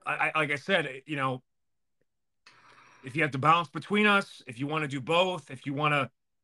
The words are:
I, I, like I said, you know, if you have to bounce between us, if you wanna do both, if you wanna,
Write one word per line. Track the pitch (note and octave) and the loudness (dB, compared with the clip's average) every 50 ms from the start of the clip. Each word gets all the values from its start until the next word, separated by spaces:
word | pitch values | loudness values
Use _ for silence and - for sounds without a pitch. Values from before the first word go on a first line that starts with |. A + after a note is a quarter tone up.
| _ | _
I, | - D3 - D3 D#3 - | -6 -2 -2 -2 0 0
I, | D#3 | 0
like | D3+ C#3+ | 0 0
I | D3 | -2
said, | C#3 - F#3+ G3 A3 - C3+ C3 C3 - | -6 -2 0 0 0 0 -2 -8 -12 -10
you | D3+ D3+ | -8 -4
know, | C#3 C3+ C3+ B2+ B2+ - _ _ _ _ _ _ _ _ _ _ _ _ _ _ _ _ _ _ _ _ - - _ - - - - - - - - - | -2 -2 -2 -2 -4 -8 _ _ _ _ _ _ _ _ _ _ _ _ _ _ _ _ _ _ _ _ -20 -20 _ -20 -20 -20 -20 -20 -20 -20 -18 -16
if | C3 A#2 | -8 -2
you | D#3+ | -2
have | D3+ D3 | -2 0
to | C3+ C3+ | 0 2
bounce | C3+ D3+ E3 F3 E3 - | 4 4 4 4 2 -2
between | - D#3+ - - G3+ G#3 G#3+ | -6 -12 -4 0 2 4 4
us, | G#3 G3+ G3 F#3+ - - - - | 6 4 4 2 -2 -8 -18 -16
if | C3+ A2 A2+ | -16 -10 -8
you | C#3+ | -6
wanna | C#3+ D#3 D#3 D3+ C#3 | -4 -2 -4 -4 -4
do | C#3 C#3 | -6 -6
both, | A2+ D3 D#3+ F3+ F#3 F#3 F3+ D#3+ - - | -4 0 2 2 2 2 0 -4 -8 -14
if | C3+ - - | -18 -12 -8
you | C#3+ C3+ | -8 -4
wanna, | C#3+ D3+ D3 D3 C#3+ C3+ - - _ _ _ _ _ | 0 0 2 2 2 0 -2 -6 _ _ _ _ _